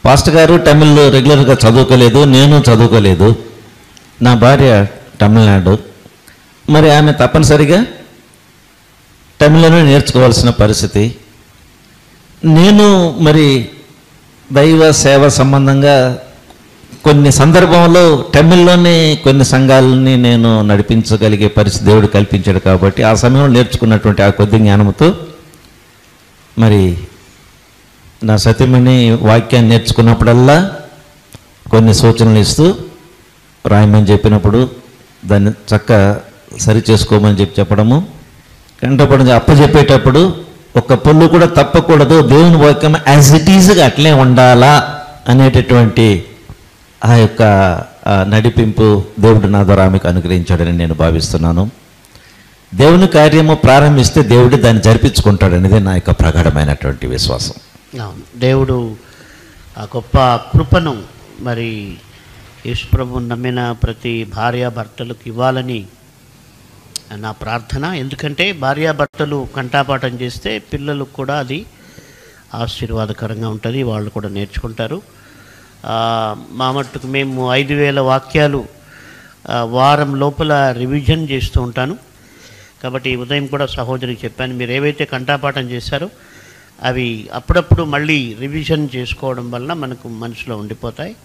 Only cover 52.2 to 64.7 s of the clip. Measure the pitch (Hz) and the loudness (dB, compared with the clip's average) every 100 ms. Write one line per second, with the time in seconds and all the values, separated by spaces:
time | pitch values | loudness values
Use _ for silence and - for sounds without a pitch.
52.2 | _ _ _ _ _ 92 143 175 185 156 | _ _ _ _ _ 0 2 4 2 2
53.2 | 151 156 156 151 131 135 147 143 117 160 | 2 2 0 0 2 4 4 2 0 0
54.2 | 117 120 123 139 117 113 110 110 139 - | 2 2 4 2 2 2 2 2 0 0
55.2 | 104 98 95 87 95 107 95 92 90 - | -2 0 0 0 0 0 0 -4 -4 -2
56.2 | 85 78 80 73 73 71 69 65 64 64 | 0 0 -2 -2 -4 -4 -6 -8 -10 -8
57.2 | - 62 - - _ _ _ 127 104 90 | -6 -8 -10 -16 _ _ _ -16 -16 -18
58.2 | - 120 127 135 135 127 117 107 - _ | -20 -6 -4 -2 -2 -6 -8 -14 -20 _
59.2 | - - _ - - - 104 123 - 139 | -20 -20 _ -20 -20 -20 -14 -14 -4 -2
60.2 | 127 120 - - - 185 160 117 90 - | 0 -2 -2 -4 0 -2 -2 -10 -16 -20
61.2 | _ - 123 117 113 107 101 87 _ - | _ -16 -12 -10 -10 -12 -16 -20 _ -20
62.2 | _ - - _ - - - - 123 127 | _ -20 -20 _ -12 -12 -6 -6 -6 -10
63.2 | 120 120 127 123 120 117 - 113 123 117 | -10 -10 -8 -8 -10 -8 -10 -8 -10 -10
64.2 | 107 98 117 123 123 | -10 -8 -8 -6 -10